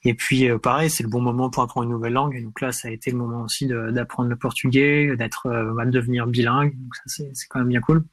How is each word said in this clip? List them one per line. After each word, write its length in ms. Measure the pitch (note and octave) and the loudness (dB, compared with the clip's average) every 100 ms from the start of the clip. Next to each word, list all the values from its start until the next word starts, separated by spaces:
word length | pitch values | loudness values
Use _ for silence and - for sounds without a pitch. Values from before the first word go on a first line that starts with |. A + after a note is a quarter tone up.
| B2 | 0
Et 60 | |
puis, 380 | A2+ - C3 B2+ | 0 0 4 4
euh, 80 | A2+ | 4
pareil, 320 | B2 C3+ D#3+ | 2 2 2
c'est 120 | D#3+ | 0
le 60 | A#2 | -2
bon 140 | A#2+ | 0
moment 260 | B2 A#2+ B2+ | 0 0 0
pour 140 | B2+ | 0
apprendre 220 | A#2+ C3 | 0 0
une 60 | A#2 | -2
nouvelle 200 | A#2 A#2 | -2 0
langue. 240 | B2+ C#3+ B2 | 0 0 -4
Et 60 | |
donc 180 | A#2 - | -10 -6
là, 120 | C3 | -4
ça 160 | B2 A#2 | -4 -8
a 20 | |
été 200 | A2+ - | -8 -4
le 60 | B2 | -4
moment 260 | A#2+ A#2+ | -4 -6
aussi 240 | A2+ - C3 | -6 -4 -2
de, 240 | A#2 A2+ | -2 -2
d'apprendre 380 | A#2+ A#2 - A#2+ | -2 -2 -2 -2
le 80 | A#2+ | -2
portugais, 800 | B2 - C3+ C3+ C#3+ D3 D3 B2 | -4 -2 2 4 6 4 2 0
d'être, 300 | A2+ - B2+ | -4 -4 -4
euh, 260 | A#2 A2 | -2 -2
bah, 140 | A#2 A#2+ | -2 0
de 40 | |
devenir 360 | B2+ A#2+ B2 A#2 | 2 2 0 0
bilingue. 480 | A#2+ A#2+ C3 D3 C3 | 2 2 2 2 -2
Donc 180 | B2+ | -10
ça, 80 | - - | -14 -12
c'est, 240 | - C#3+ | -10 -10
c'est 140 | C3+ - | -12 -6
quand 120 | C3+ | -2
même 80 | B2 | 0
bien 120 | B2 | 2
cool. 240 | - D#3+ D#3+ | 4 2 2